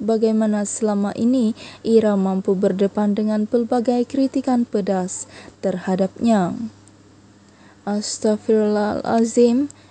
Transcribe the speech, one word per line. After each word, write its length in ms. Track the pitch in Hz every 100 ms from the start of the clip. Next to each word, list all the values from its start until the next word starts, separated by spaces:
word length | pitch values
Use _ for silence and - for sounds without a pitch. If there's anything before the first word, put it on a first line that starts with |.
bagaimana 640 | 208 226 220 220 220 208 202
selama 480 | - 214 202 202
ini 400 | - 226 262 220 233 - - -
Ira 320 | 226 214 202
mampu 400 | 190 190 190 190
berdepan 560 | 202 185 196 214 208
dengan 320 | 208 214 214 214
pelbagai 640 | 240 226 247 233 247 240
kritikan 560 | - 269 277 262 247 240
pedas 640 | 214 196 190 185 - - - - -
terhadapnya. 960 | 196 180 185 185 190 - 233 220 175 - 220 - - - - - - - - - - - -
"Astaghfirullahalazim, 1800 | 208 208 - 220 214 - 220 208 208 208 - - 226 226 233 240 240 285 - -